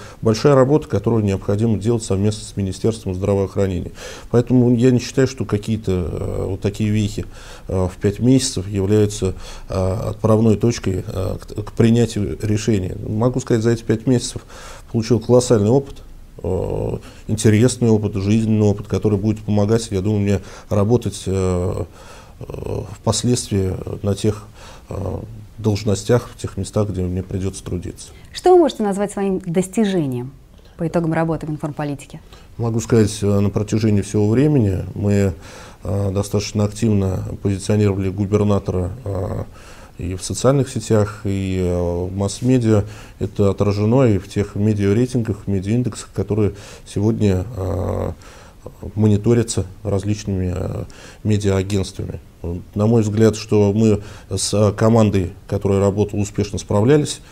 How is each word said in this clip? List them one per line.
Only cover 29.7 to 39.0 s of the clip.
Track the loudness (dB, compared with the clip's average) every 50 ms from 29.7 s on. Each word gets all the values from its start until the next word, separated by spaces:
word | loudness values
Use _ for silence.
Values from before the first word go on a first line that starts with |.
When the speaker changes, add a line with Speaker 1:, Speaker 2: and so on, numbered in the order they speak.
| 0 0 0 2 2 0 0 0 -2 -4 -6 -8 -12 -18 -20 -20 -20 -20 -20 -20 -10
Speaker 2:
по | -6 -6
итогам | -2 -2 0 0 0 0
работы | 0 0 0 -2 -4 -4 -6
в |
информполитике? | -6 -6 -6 -8 -6 -6 -6 -6 -6 -8 -10 -16 -18 -20 -20 -20 -20 -20 -20 -18 -8
Speaker 1:
Могу | -4 -4 -2 -2 -2
сказать, | 0 2 4 4 4 4 2 0
э, | 0 2 2 4
на | 2 2
протяжении | 0 0 -2 0 0 2 2 4 2 2 0
всего | 0 0 0 2 4
времени | 4 4 4 4 4 4 4 2 2 -2 -4 -6 -6
мы, | -2 0 2 2 4 2 2 0 -4 -12 -18 -20 -20 -20 -20 -20 -12 -8
э, | -4 -4 -2 -2 -2 -2
достаточно | -2 -2 0 -2 -2 -2 -2 0 0 0
активно | 0 0 0 0 2 2 2 2 0 -2 -2 -4 -6 -8 -4 -2
позиционировали | -2 -2 -2 0 0 2 4 4 2 2 0 -2 -2
губернатора, | -2 -2 -2 0 2 2 4 4 2 2 0 -2 -2 -2 -2 -4 -6 -8